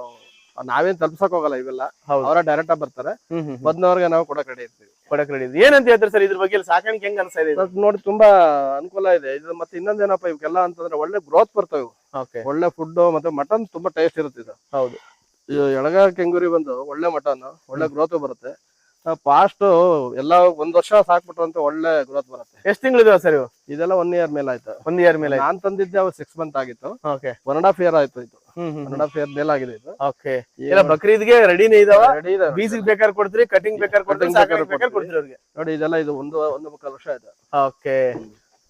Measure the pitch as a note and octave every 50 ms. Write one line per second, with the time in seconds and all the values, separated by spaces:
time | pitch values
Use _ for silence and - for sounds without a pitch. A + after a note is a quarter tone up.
0 | B2 A#2+ A#2+ _ _ _ _ _ _ _ _ - B2+ B2+ B2 C#3 E3 F#3+ F#3+ E3
1 | D#3+ D#3+ D#3+ - G3 F3+ F3+ E3+ D3+ D3 C3+ B2+ B2+ C3 C3 B2+ C3+ D3+ - _
2 | _ C#3+ C#3+ C#3 C3 C3+ D#3+ F3 E3 D#3 D3 D#3 E3 D#3+ E3+ D3+ D3+ C3 _ B2+
3 | B2+ E3 A3 - _ _ E3 E3+ D#3 D3+ C3 A#2+ C3+ D#3 E3 E3+ F#3 F3+ F3+ F#3
4 | F3+ E3+ E3 E3 E3 D3 C#3 D3+ C#3 C3+ B2+ B2 A#2+ A2+ _ _ G#2+ _ _ _
5 | _ _ D3 C#3+ D3 C#3 C#3+ C3+ B2+ B2+ C3 E3 A#3 C#4+ D4 C#4 B3 B3 A#3 G#3
6 | A3 G#3 G3+ G#3 G3 G3 G3 F#3 G3 F#3+ G#3 G3 F#3 F3+ E3+ F#3 F#3+ A3 A3 G#3
7 | G3 G3+ G#3 G3 F#3 F3+ - E3+ D#3+ D#3 D3 F3 F#3+ F3+ F#3 G3 G#3 G#3 G#3 G3
8 | - G3+ G#3 G#3+ A3 G#3 G3+ F#3 E3+ D#3 D3 C#3 C#3 C3+ C#3 C#3 D#3+ F3+ F#3 G3
9 | G3 F#3+ F3+ D#3+ C#3 C3+ C3+ D3 D#3 E3 E3+ E3+ E3 - - E3+ F3+ G#3 G#3 G#3
10 | G3+ G3 F#3+ F3+ F#3 F3 D#3+ C#3+ D3+ D3+ E3+ F#3 F3+ F3 E3+ E3+ E3 E3 D#3+ D3
11 | D3+ E3+ G#3 G3+ D#3+ C#3 D3+ F3+ A3+ - _ G#3 F3+ - D#3+ C#3+ B2 A2+ - _
12 | _ _ - C3+ B2+ - _ A#2 A2+ C3+ C#3+ D#3+ F3 F3 - - D#3+ D#3+ E3 F3
13 | F3 F3 D#3+ D#3 D3 E3+ D3+ C#3+ C#3+ - A3 A3+ A3 - - E3 F3 F#3 - D#3+
14 | D#3+ D#3+ - D#3+ D3+ C#3 B2+ A#2+ A2+ - - _ _ _ - C3+ C3 B2 A#2+ -
15 | - _ _ _ _ _ _ _ _ - C#3+ C#3+ C#3+ C#3 C3+ C3 C3+ D3+ F3 F#3+
16 | G3 F#3+ F3 F3+ F3 F3 F3 F3 F3+ E3+ E3+ E3 D#3 C#3 B2 B2+ C#3 D3 C#3+ D3+
17 | E3 F3 D#3+ D3 - D3 C3+ C3 C3 C3+ C3+ _ _ _ C3 D3 D#3+ D#3 C#3+ D3
18 | D#3+ E3 F3 D#3 C#3+ C3+ A#2 - - C3 - - _ _ _ _ _ _ _ _
19 | _ E3 D#3+ - _ C#3+ C#3+ D#3 F#3+ G3+ - _ G3+ G3 F3 E3 F3+ F3+ E3 D3
20 | B2+ A#2+ A#2+ B2+ C3+ D#3 E3+ F3+ F3+ F3+ E3 D3+ D3+ E3+ E3 F3 - - G#3 G#3
21 | F#3+ - F3 F3 F3 F3 D#3+ E3+ E3 E3 E3 E3+ D3 C#3+ D3+ D#3+ E3 E3 D#3+ D3+
22 | C3+ B2+ C3+ C#3+ C3 B2+ B2+ A#2+ A#2 _ _ _ _ F#3+ G#3 - B3+ C4 B3+ A#3+
23 | A3 G#3+ G3 F3+ F3+ E3+ D3+ C#3 B2+ A#2+ - _ _ - C#3+ D3+ E3+ F3+ F#3+ F3+
24 | E3+ F3 F3 F3 E3+ D3+ D3 C#3+ C#3 C3 B2+ A2+ - A2 A2 - - D#3+ F3 F3
25 | F3 E3+ D#3+ D#3 D3+ C#3+ C#3 C3+ C3+ D#3 F#3 F3+ - G3 G3 F#3+ G3 F3+ F#3+ G3
26 | F#3+ F3+ - - D3 - _ D#3+ D#3+ D#3 C#3+ C#3 C3 B2+ A#2 - B2+ B2 - -
27 | - D3+ C#3+ C3+ C#3 B2+ A#2 - _ C3 C#3 D#3 F3 G3 F#3+ - F3+ E3+ D#3+ D#3
28 | C#3+ C3 - B2+ A#2+ - _ _ _ _ _ E3+ F3 D#3+ D3+ D3+ C#3+ C#3 C#3+ C#3
29 | D3+ D3 D#3 D#3 D3 C#3+ C#3 C#3+ D3+ D#3 D3 C3+ C3 B2 A2+ G#2+ A#2+ D#3 F#3+ -
30 | C#3 C#3+ - - _ C#3 C3 B2 A#2 _ _ - C3 C#3+ F3+ G3 F#3+ - D#3 D#3
31 | - G3+ A3 G#3 G#3+ A3+ A#3+ A#3+ A3 F#3 F3 F3+ G#3+ A3+ A3 G#3 G3+ G#3 G3+ G#3
32 | A#3 C4 C4 - E3 F3+ G3 F#3+ F3+ D3+ C3+ F3+ A3 G#3+ A3+ A3+ F#3+ G#3+ G#3+ G3
33 | A3 G#3+ F#3+ G#3 G3+ G3 G3+ A3 A#3+ - G3+ F#3 F3 G#3+ G#3+ G#3+ G#3 G3 G#3 G3+
34 | F#3+ G3 G3+ G3 F3+ E3+ F3 G#3+ G3+ G3 E3 D#3 - F#3 F#3+ - B3 - - G3+
35 | E3+ - E3 D#3 D3 C3 B2+ - _ _ _ D3 D#3+ D#3 D#3+ D3+ D#3 D#3+ E3+ D#3+
36 | D#3 D3 D3 C3+ C#3 D3 D#3+ D#3 D3+ D3+ C3+ C#3 D#3 D3+ D3 _ D3 C#3 C3+ C3+
37 | _ D#3+ C3+ A#2+ - - _ _ _ _ D3+ C#3+ C#3 C3+ - _ _ C#3+ C3+ C3
38 | C3 B2+ A#2+ A#2 A2 G#2+ G#2 _ _ _ _ _ _ _